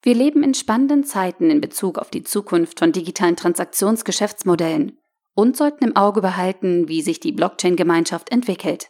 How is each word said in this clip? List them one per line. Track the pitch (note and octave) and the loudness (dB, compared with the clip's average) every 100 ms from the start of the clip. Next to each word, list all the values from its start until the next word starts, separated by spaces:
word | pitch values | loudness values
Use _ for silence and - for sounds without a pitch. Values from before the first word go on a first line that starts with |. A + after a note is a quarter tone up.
Wir | - A#3 | 2 4
leben | C#4 D4 | 4 2
in | D4 | 2
spannenden | C4 - A3 C4+ D4 | 0 -2 0 2 2
Zeiten | C#4 G3+ F#3 F3 E3 | 0 -2 -4 0 2
in | D3 | 2
Bezug | D3 - F#3+ D#3+ | 0 -4 -4 -4
auf | - | -8
die | - | -10
Zukunft | - G#3 G3+ F3 E3 - | -6 -6 -2 0 0 0
von | E3+ | 0
digitalen | F3 E3 - F3+ E3+ | 0 -4 0 0 2
Transaktionsgeschäftsmodellen | F3 E3+ F3 - G3+ A3+ - F3+ G#3 - - E3+ E3 D#3 C#3+ - _ _ _ - | -2 -2 -4 -2 0 0 -2 -4 -4 -4 0 0 0 0 -4 -6 _ _ _ 0
und | A3 B3+ | 0 2
sollten | D4 D4 | -2 0
im | A#3+ - | 0 4
Auge | G3+ G3+ | 2 2
behalten, | F#3 F#3 F#3 F#3+ F#3+ F3 D#3+ | -2 -2 -4 -2 0 0 0
wie | D#3+ | -2
sich | D#3 E3 | -4 -4
die | E3 | -4
Blockchain-Gemeinschaft | D#3 F3 - F3 F3+ F3 E3 E3 E3+ - | -2 -2 0 0 2 2 2 0 -4 -2
entwickelt. | A#3+ B3 F3 - - - | -2 0 -4 -4 -6 -10